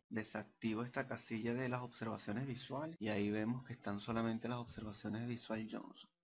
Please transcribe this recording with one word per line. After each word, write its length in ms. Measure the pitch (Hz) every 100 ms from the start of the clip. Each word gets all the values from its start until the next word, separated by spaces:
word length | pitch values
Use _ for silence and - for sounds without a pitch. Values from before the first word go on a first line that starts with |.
| -
desactivo 720 | 110 107 107 104 - 113 107
esta 240 | 123 139 135
casilla 480 | 117 - 113 117 117
de 120 | 127
las 140 | 123
observaciones 640 | 123 - 113 110 - 104 139
visuales 520 | 117 - 131 160 165
y 80 | 107
ahí 240 | 104 104
vemos 340 | 107 110 131 -
que 80 |
están 260 | 120 - 101
solamente 480 | 101 113 113 113 117
las 120 | 123
observaciones 680 | 117 - 107 101 110 107 120
visual 400 | 117 - 110 110
Johnson. 360 | 113 - - - _